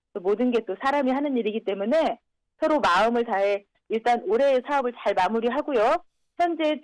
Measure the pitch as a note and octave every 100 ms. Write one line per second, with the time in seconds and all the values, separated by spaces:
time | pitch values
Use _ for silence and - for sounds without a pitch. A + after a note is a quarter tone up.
0 | _ G3+ F3+ G#3 B3 A#3 G#3+ F#3 C4+ C#4+
1 | C4 C4 D4 B3+ G#3+ G#3+ G3 G3 G3+ D#4
2 | C4+ - _ _ _ - D#4 D4+ G3 F3+
3 | A3 A#3+ A#3 G3 G3+ G3+ - _ - A3
4 | A#3+ A#3+ - A3+ C#4 B3+ B3 C#4+ B3 A#3
5 | G#3+ F#3+ F#3 A3+ A#3 B3+ D4 B3+ A3+ E4
6 | - _ _ - F4 E4 D4+ D4+